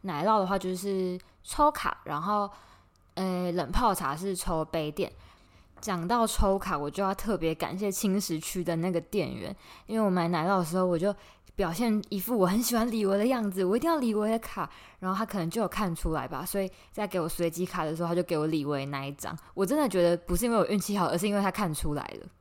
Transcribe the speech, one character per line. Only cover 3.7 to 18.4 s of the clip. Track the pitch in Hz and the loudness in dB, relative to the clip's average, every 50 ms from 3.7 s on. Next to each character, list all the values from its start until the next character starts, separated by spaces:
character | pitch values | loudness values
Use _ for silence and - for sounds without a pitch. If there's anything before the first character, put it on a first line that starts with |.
泡 | - - 254 226 190 | 2 4 4 4 2
茶 | - 180 135 143 | 2 -2 -4 -4
是 | 156 185 196 190 | -4 -4 -4 -4
抽 | 180 - - 175 160 156 | -4 -2 -2 0 -2 -2
杯 | - - 165 156 151 | -2 -2 -4 -4 -4
垫。 | 151 - 175 - - - - - - - - - - - - - - - | -2 -4 -4 -4 -6 -16 -20 -20 -20 -20 -20 -20 -20 -20 -20 -20 -20 -10
讲 | - 214 190 175 165 | -6 -4 -4 -4 0
到 | 185 233 240 226 | 0 2 2 2
抽 | 220 - - 220 196 190 196 | 2 4 4 4 4 4 2
卡， | - 190 180 | 0 -2 -4
我 | 147 147 147 | -2 -4 -4
就 | - 190 | -2 0
要 | 202 190 196 | 0 0 0
特 | - - 214 208 175 | -2 -2 -2 -2 0
别 | 160 165 160 | 0 0 0
感 | - - - - | 0 -4 -4 -4
谢 | 190 214 202 | -2 -2 -2
轻 | 185 - - 202 185 208 | -2 0 0 2 2 2
食 | 196 - 165 156 | 0 -2 -4 -4
区 | - - - 185 | -4 -6 -6 -4
的 | 175 165 170 | -2 -2 -2
那 | 160 165 185 | 0 0 0
个 | 180 170 | 0 -2
店 | 160 - - 208 165 - 127 | -4 -2 -2 -2 -2 -2 -4
员， | - 92 - 190 - - - - - - | -8 -8 -10 -12 -14 -16 -20 -20 -20 -10
因 | - 214 226 | -4 0 2
为 | 220 | 2
我 | 202 | 4
买 | 185 180 170 170 | 4 2 2 2
奶 | 175 160 156 | 0 0 2
酪 | 180 202 185 | 2 2 2
的 | 175 | 2
时 | 151 170 | 0 0
候， | 185 185 | 2 2
我 | 180 175 160 | 2 2 2
就 | 175 202 196 - - - - _ _ - _ | 2 0 0 -2 -10 -20 -20 _ _ -18 _
表 | - 196 165 | -2 -2 -2
现 | 175 170 247 233 214 214 - - | 0 0 2 2 2 0 0 -2
一 | 208 196 | -4 -4
副 | 185 - 254 220 | -2 0 2 4
我 | 185 | 4
很 | 175 190 220 | 4 4 2
喜 | 240 226 240 | 2 2 2
欢 | 226 226 247 | 2 2 2
李 | 220 226 208 | 0 0 2
维 | 196 196 | 2 4
的 | 202 208 247 | 4 4 4
样 | 262 240 220 202 | 2 2 0 -2
子， | 185 190 190 | 0 0 2
我 | 180 202 | 2 2
一 | 247 | 2
定 | 311 330 | 2 2
要 | 330 | 2
李 | 302 254 226 | 2 2 2
维 | 214 214 208 214 | 2 2 2 0
的 | 226 226 | 0 -2
卡， | 226 - - 208 175 - - - - - - - | -2 -6 -6 -6 -8 -8 -8 -18 -20 -20 -16 -6
然 | 185 185 | -4 -2
后 | 190 | -2
他 | 190 220 | -2 -2
可 | - - 208 | -4 -2 -4
能 | 160 170 | -2 -2
就 | - 233 | 0 0
有 | 214 | -2
看 | 170 - - 214 180 165 | -2 0 -2 -2 -2 -2
出 | - - 160 | -2 -2 -2
来 | 160 151 123 131 | -2 -2 -4 -4
吧， | 156 131 156 | -6 -8 -8
所 | 180 - 202 | -4 -2 -2
以 | 190 190 - - - - | -2 -2 -6 -14 -20 -14
在 | - - 208 | -6 -6 -6
给 | 202 - 185 | -2 -2 -2
我 | 160 | -2
随 | - - - 175 165 | -2 0 0 0 0
机 | 160 170 185 | 0 -2 -4
卡 | 180 - 180 | -2 -2 -2
的 | 160 156 160 | -2 -2 -2
时 | 160 | -2
候， | 175 170 | -2 0
他 | 170 | 2
就 | 175 | 0
给 | 170 - 175 | 0 0 0
我 | 151 | 0